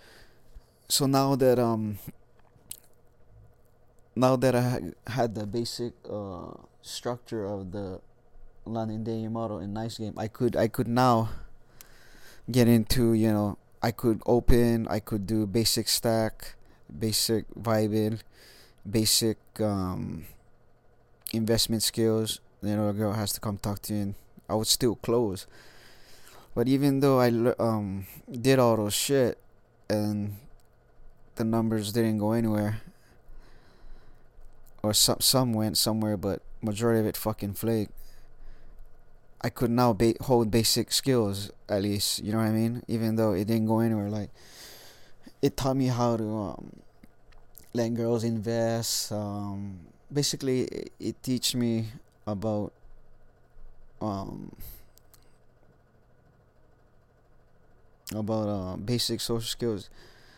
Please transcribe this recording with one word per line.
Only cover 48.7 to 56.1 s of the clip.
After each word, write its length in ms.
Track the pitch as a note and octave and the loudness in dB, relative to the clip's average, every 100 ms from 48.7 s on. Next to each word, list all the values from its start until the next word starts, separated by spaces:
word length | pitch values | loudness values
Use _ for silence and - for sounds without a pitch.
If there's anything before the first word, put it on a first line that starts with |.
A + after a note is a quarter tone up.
| A#2 A2+ - - | 0 -2 -4 -4
um, 680 | G#2 G#2 G#2 G2+ G2 G2+ F#2 D#2 - - | -6 -6 -6 -8 -8 -10 -12 -18 -20 -8
basically, 500 | C#3+ C#3+ D3+ C3+ B2+ | -4 -2 -2 -2 0
it, 300 | F#2+ - - - | -2 -6 -12 -8
it 240 | G#2 - | -8 -6
teach 320 | - B2+ - B2 | -2 -2 -2 0
me 320 | A#2 A2+ A2 A#2 - _ - | 0 0 -4 -10 -20 _ -6
about, 460 | G2+ A2 G#2 G2 - - - - - - - - - - - - - | -4 -2 -2 -4 -10 -20 -20 -20 -20 -20 -20 -20 -16 -16 -16 -18 -8
um, 540 | G#2 G2 G2 G2 - - - - - - - - - - _ - - _ _ _ _ | -6 -4 -6 -10 -12 -14 -16 -16 -20 -20 -20 -20 -20 -20 _ -20 -20 _ _ _ _